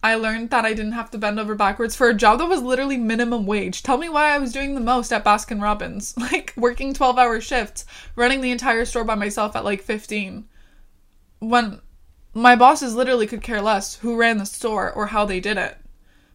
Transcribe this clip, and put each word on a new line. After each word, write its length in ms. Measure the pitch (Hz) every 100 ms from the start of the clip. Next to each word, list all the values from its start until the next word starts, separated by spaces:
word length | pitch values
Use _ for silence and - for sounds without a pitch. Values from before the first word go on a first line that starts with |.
I 140 | 220 226
learned 340 | 220 220 233
that 140 | 247
I 100 | 220
didn't 180 | 220 214
have 180 | 233 220
to 60 | 220
bend 200 | 208 208
over 160 | 208
backwards 400 | 208 202 208 226
for 140 | - 240
a 60 |
job 240 | 214 220 233
that 80 | 339
was 120 | 359
literally 360 | 247 254 277 269
minimum 500 | 226 226 240 233 196
wage. 360 | 208 196 285
Tell 160 | - 262
me 100 | 339
why 220 | 302 302
I 80 | 285
was 140 | 269
doing 220 | 254 277
the 60 | 277
most 320 | 233 254 226
at 120 | 226
Baskin 380 | 208 214 - 214
Robbins, 520 | 208 208 - 196 - -
<laughs> 20 |
like, 340 | 247 359 - -
working 360 | 240 240 269
twelve-hour 480 | 269 262 254 247 226
shifts, 460 | 220 262 208 - - - - -
running 240 | 247 269
the 100 | 254
entire 340 | 240 247 226
store 200 | 240 240
by 100 | 226
myself 400 | 214 202 208 214
at, 100 | -
like, 160 | 202 196
fifteen, 680 | - 214 - 214 190 196 214 - - _ - _ _ _ _ _
when 420 | 220 240 226 - - - - - -
my 220 | 220 240 240
bosses 400 | 247 302 262 226
literally 300 | 254 247 214
could 160 | 233
care 200 | - 220
less 340 | 208 202 202 -
who 200 | 226 233
ran 220 | 233 220
the 80 | 202
store 460 | - 233 214 190
or 140 | - 208
how 180 | 214
they 140 | 208 185
did 180 | 196 214
it. 220 | - - - - _ _ _